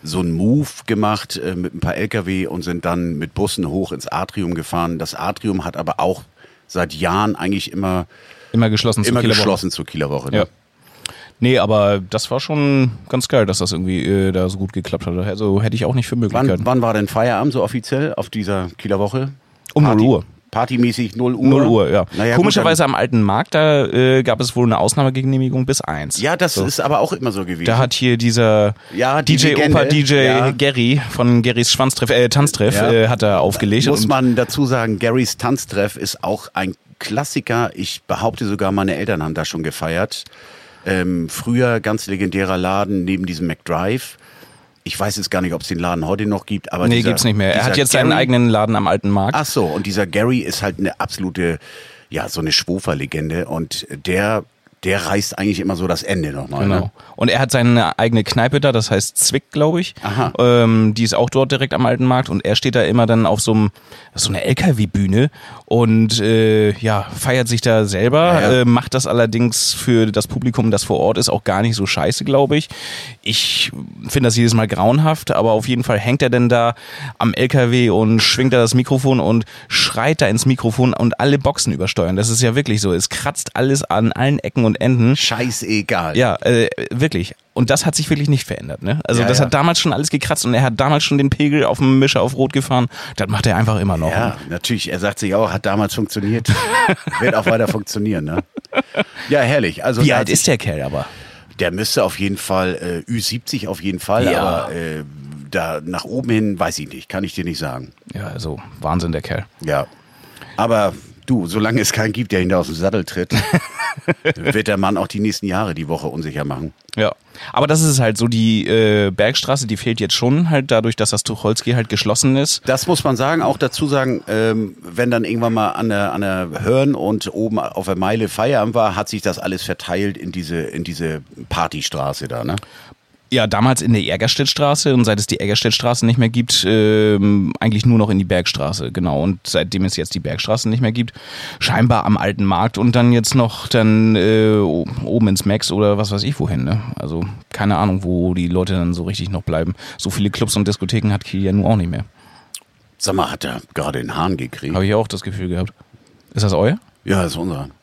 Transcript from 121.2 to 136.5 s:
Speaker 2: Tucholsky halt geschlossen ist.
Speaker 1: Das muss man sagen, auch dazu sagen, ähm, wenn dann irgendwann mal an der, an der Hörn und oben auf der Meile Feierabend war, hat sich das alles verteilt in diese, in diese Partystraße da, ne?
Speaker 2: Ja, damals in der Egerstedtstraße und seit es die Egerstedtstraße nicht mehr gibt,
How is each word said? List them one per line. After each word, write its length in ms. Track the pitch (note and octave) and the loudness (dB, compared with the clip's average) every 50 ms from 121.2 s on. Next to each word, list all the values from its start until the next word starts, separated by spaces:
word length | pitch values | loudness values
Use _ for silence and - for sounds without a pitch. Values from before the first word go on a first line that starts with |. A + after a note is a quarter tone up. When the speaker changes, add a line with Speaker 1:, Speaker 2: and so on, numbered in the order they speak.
| - | -4
Speaker 2:
Tucholsky 480 | - A2 - - G#2 A2+ - - A#2 | -6 -8 -2 0 -2 -2 0 0 0
halt 180 | A#2+ B2 A2+ - | 0 0 0 -2
geschlossen 460 | G#2+ G2+ - G#2 G#2 - - C3+ C3 | -2 -2 0 0 0 2 2 2 2
ist. 240 | C3+ C#3 - - - - | 2 0 0 -2 -4 -2
Speaker 1:
Das 200 | - C3 C3 - | -2 -2 0 0
muss 160 | F3+ E3+ - - | 0 -2 0 0
man 120 | D3 C3 | -2 0
sagen, 260 | A2+ C3 C#3 E3 E3 | 0 0 0 0 0
auch 160 | - A#2 C3+ | 0 0 0
dazu 300 | - D3+ B2+ - - - | 0 -2 -4 -2 -2 -2
sagen, 340 | C#3 C#3+ C#3 C3 C3 A#2+ A2 - | 0 0 0 0 0 -2 -4 -4
ähm, 480 | - G#2+ A2 A2+ A2+ A2 A2+ G#2+ F#2+ - - | -4 -2 0 0 0 0 0 -4 -6 -8 -16
wenn 280 | D#2+ E2+ F2 G#2+ B2 B2 | -18 -10 -4 -2 0 0
dann 120 | A#2+ A#2 A2 | 0 0 0
irgendwann 300 | E2 A2+ A#2 A#2 A#2 A2+ | -2 -2 -2 0 0 0
mal 160 | A2+ G#2+ G2 | 0 0 -2
an 180 | - - A2+ A2+ | -2 -2 -2 -2
der, 240 | G#2 G2+ G2+ F#2+ B1 | 0 0 0 -2 -2
an 80 | F2+ | -2
der 280 | G2+ G2 F#2+ F#2 F#2 E2+ D2+ - G2+ | -2 -2 -2 -4 -4 -6 -6 -4 -2
Hörn 300 | G#2+ B2 C3 C#3 C#3+ C3+ | 2 2 2 2 2 0
und 400 | - D2+ G2+ A2 G2+ - - - | 0 -2 -2 -2 -2 -4 -6 -4
oben 240 | G2 A2 A2+ A2 G2+ | -4 -4 -2 -2 -2
auf 260 | C2 - - F#2 F#2+ | -4 -4 -6 -6 -4
der 120 | G2 F#2+ | -4 -4
Meile 300 | F2 F#2+ F#2+ G#2+ A2+ A2 | -2 0 -2 0 0 -2
Feierabend 480 | F2+ - - A2 C3 C#3+ A#2 G#2 A#2 G#2+ | -4 -2 -2 0 2 2 2 0 0 0
war, 200 | A#2 A2 G#2 F2+ | 0 0 2 0
hat 140 | G2 G#2 - | -2 -4 -4
sich 120 | - G2+ | -6 -4
das 180 | - G2+ F2 - | -2 -4 -4 -4
alles 240 | - F#2 F#2+ F2+ - | -6 -6 -6 -6 -6
verteilt 540 | - F2 - - - F2 F#2+ G2+ G2+ G2 | -8 -8 -8 -6 -4 -4 -2 -2 -4 -4
in 140 | - - F2+ | -6 -10 -10
diese, 260 | D#2+ F#2 E2+ D2+ E2+ E2 | -8 -8 -8 -6 -6 -6
in 220 | D2+ A1+ B1 D#2+ E2+ | -6 -6 -8 -8 -8
diese 380 | F2 E2 C#2+ E2+ D#2+ D#2+ D2+ C2 _ - - - - | -8 -8 -6 -6 -6 -6 -8 -10 _ -18 -20 -12 -6
Partystraße 800 | - E2+ E2 D#2 - D#2 C#2+ - - D2 C#2 C#2 C#2+ - C#2+ | -4 -2 -2 -2 -4 -6 -8 -6 -6 -4 -4 -4 -6 -6 -10
da, 160 | - - A#1 A#1 | -10 -8 -8 -6
ne? 120 | C2+ F2 G#2 - - - - - - - _ _ _ _ _ _ _ B2+ | -6 -6 -6 -8 -12 -20 -20 -20 -20 -20 _ _ _ _ _ _ _ 0
Speaker 2:
Ja, 140 | B2 A2 | 0 2
damals 340 | G#2+ G#2+ G#2 A2+ C3 C3 B2 | 2 2 2 4 4 2 2
in 120 | D#2+ A#2 A#2 | 2 2 2
der 80 | G#2+ | 2
Egerstedtstraße 920 | D#2+ A#1 E2+ F#2+ A2 A2 - - C#3 - - - D3 C#3+ D3 C#3+ - D3 C3 | 2 0 -2 0 0 -2 0 0 -2 -2 0 0 0 2 2 2 2 2 2
und 120 | B2 A#2 | 4 4
seit 120 | A2 G#2+ | 2 2
es 80 | G2+ G#2+ | 0 0
die 120 | - - | -4 -4
Egerstedtstraße 680 | - - G2+ G#2 - - A#2 G#2+ - A#2 A#2+ B2 - - | -4 -2 -2 -2 0 0 0 0 0 0 0 0 2 2
nicht 120 | A2+ A#2 | 2 4
mehr 100 | A#2+ A#2+ | 4 2
gibt, 380 | A2+ A#2 A#2+ A#2 - | 2 2 0 0 0